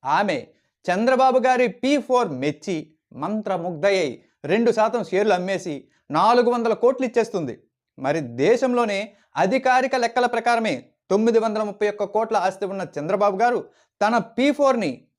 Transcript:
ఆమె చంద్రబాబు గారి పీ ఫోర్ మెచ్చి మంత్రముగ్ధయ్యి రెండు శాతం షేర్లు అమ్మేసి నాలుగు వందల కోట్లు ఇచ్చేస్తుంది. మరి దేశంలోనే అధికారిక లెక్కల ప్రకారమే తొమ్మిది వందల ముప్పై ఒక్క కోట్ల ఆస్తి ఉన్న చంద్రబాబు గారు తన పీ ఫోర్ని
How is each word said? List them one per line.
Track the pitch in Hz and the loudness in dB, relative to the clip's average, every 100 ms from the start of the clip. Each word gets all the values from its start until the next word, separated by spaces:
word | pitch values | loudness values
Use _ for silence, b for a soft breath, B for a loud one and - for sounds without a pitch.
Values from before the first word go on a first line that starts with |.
ఆమె | 131 156 208 151 - _ _ _ - | 0 0 0 -2 -6 _ _ _ -4
చంద్రబాబు | 185 233 262 262 254 | 0 2 4 4 4
గారి | 254 254 247 | 2 2 2
పీ | - 254 285 | 0 0 0
ఫోర్ | - 247 220 | 2 0 0
మెచ్చి | 131 139 151 - 170 - _ _ | -2 -4 -4 -6 -8 -8 _ _
మంత్రముగ్ధయ్యి | 123 156 214 202 185 170 165 185 190 156 113 b b | -10 -6 -6 -4 -6 -6 -2 0 2 0 -6 b b
రెండు | 147 196 240 | -2 0 2
శాతం | 214 220 233 | 2 0 0
షేర్లు | 208 190 214 | -2 0 2
అమ్మేసి | 180 180 190 180 143 - _ _ | 0 0 -6 -6 -10 -12 _ _
నాలుగు | 151 202 247 240 | 0 4 4 2
వందల | 240 233 | 0 0
కోట్లు | 220 240 254 262 | 2 2 2 -2
ఇచ్చేస్తుంది. | 240 220 208 143 110 _ _ _ - | 0 -2 -2 -6 -10 _ _ _ -8
మరి | 135 160 | -4 -4
దేశంలోనే | 131 120 147 240 262 247 226 196 214 b b - | -4 0 2 2 2 0 0 -2 -6 b b -2
అధికారిక | 185 254 262 254 262 262 | 0 2 2 2 2 0
లెక్కల | 233 247 247 | 0 0 0
ప్రకారమే | 240 233 233 220 131 - _ _ | 0 0 0 0 -6 -10 _ _
తొమ్మిది | 196 226 226 | 0 4 2
వందల | 220 214 | 2 -2
ముప్పై | 214 202 208 | -6 -2 -4
ఒక్క | 208 | -2
కోట్ల | 202 214 220 220 | -4 -2 0 0
ఆస్తి | 185 190 196 | 0 -4 -8
ఉన్న | 190 202 - | -6 -8 -8
చంద్రబాబు | 151 196 202 190 | -4 0 0 2
గారు | 233 233 - b b _ 202 | 0 0 -6 b b _ 0
తన | 233 | 0
పీ | - - 269 | -2 0 0
ఫోర్ని | 285 285 247 180 127 _ | 2 2 2 -2 -6 _